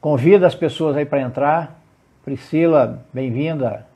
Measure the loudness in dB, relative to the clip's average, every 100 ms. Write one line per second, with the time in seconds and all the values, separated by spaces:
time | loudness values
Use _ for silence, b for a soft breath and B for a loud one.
0 | 0 2 4 6 4 2 -4 -2 -2 -2
1 | -2 -2 -4 -2 0 0 -4 -16 _ _
2 | _ _ -12 -12 -6 0 2 4 2 -2
3 | -12 -10 -6 -4 -4 -4 -6 -6 -14